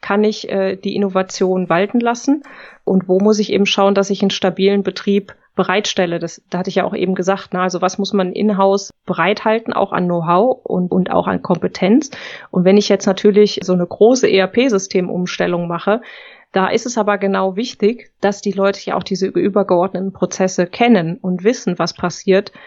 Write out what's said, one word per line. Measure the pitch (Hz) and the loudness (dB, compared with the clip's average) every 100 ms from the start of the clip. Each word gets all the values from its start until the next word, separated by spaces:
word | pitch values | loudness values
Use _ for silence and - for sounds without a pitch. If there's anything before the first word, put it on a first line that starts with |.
kann | - 202 | -2 2
ich, | 214 214 - | 2 0 -4
äh, | 196 190 190 | -2 -2 -4
die | 196 | -4
Innovation | - 202 185 190 - 185 185 175 | -2 0 0 -2 -2 0 0 0
walten | 170 202 240 | 0 2 0
lassen | 233 240 - 285 - - - - | 0 -2 0 -2 -2 -20 -20 -10
und | - 190 185 | 0 0 2
wo | 185 | 2
muss | 208 214 | 4 2
ich | 196 | 0
eben | 190 202 | 0 2
schauen, | - 196 | 2 2
dass | 196 196 | 2 0
ich | 196 | 0
einen | 196 | -2
stabilen | - 190 175 190 202 | 0 -2 0 2 2
Betrieb | 185 185 - 202 202 - _ | -2 -4 -2 -2 -2 -14 _
bereitstelle. | - 180 190 208 - 175 170 | -2 0 0 -2 -2 -2 -2
Das, | 170 - _ | -6 -12 _
da | 180 | -6
hatte | 185 | -4
ich | |
ja | 185 | -2
auch | 180 | -2
eben | 190 185 | -2 -2
gesagt, | 190 185 190 - | 0 0 -2 -4
na, | 185 | -4
also | 185 180 | -2 0
was | 185 - | -2 -2
muss | 196 | -2
man | 202 180 | 0 -2
in-house | - 214 196 196 196 196 - - | 0 0 2 2 2 -4 -14 -6
bereithalten, | 180 170 208 220 226 226 | -2 0 0 0 -2 -2
auch | - 196 | -4 -2
an | 175 | -2
Know-how | 180 175 165 180 240 247 | 0 -2 0 2 2 0
und, | - 185 180 | -4 -2 0
und | 185 185 | 0 0
auch | - 170 | 0 0
an | - | -4
Kompetenz. | - 180 175 - 185 247 - - - - - | -2 -2 -2 -2 2 2 2 -8 -16 -18 -6
Und | 185 180 | 0 4
wenn | 202 | 4
ich | 202 | 4
jetzt | 196 202 | 2 2
natürlich | 190 208 202 208 - | 2 4 6 4 2
so | - | -2
eine | 180 175 | -2 -2
große | - 220 262 262 | 4 4 6 4
E-R-P-Systemumstellung | 190 185 233 262 196 - 190 175 180 185 - 175 175 175 | 2 2 2 2 0 0 -2 -2 -4 -6 -4 -2 -2 -4
mache, | 170 - 226 - - - - _ | -4 -2 -2 -4 -20 -20 -20 _
da | 190 190 | -2 0
ist | 233 | -2
es | 247 240 | -2 -2
aber | 202 202 | 0 0
genau | 196 190 190 190 | 0 0 -2 -4
wichtig, | 170 - 208 240 - _ | -8 -2 -2 -2 -10 _
dass | 196 202 | -2 -2
die | 208 | -4
Leute | 190 196 196 | 0 0 0
ja | - 180 | -4 -6
auch | |
diese | - 180 185 | -4 -4 -2
übergeordneten | 175 196 196 190 175 190 180 190 | 0 0 0 2 2 0 -2 -6
Prozesse | - 180 - 185 - 175 | -4 -6 -2 -2 0 -4
kennen | - 240 208 165 - | -2 2 4 2 -4
und | 185 180 | -4 -2
wissen, | 196 - - 175 | -2 -2 -4 -2
was | 165 | -4
passiert, | - 175 - - 190 - - | -4 -6 -4 0 0 0 -12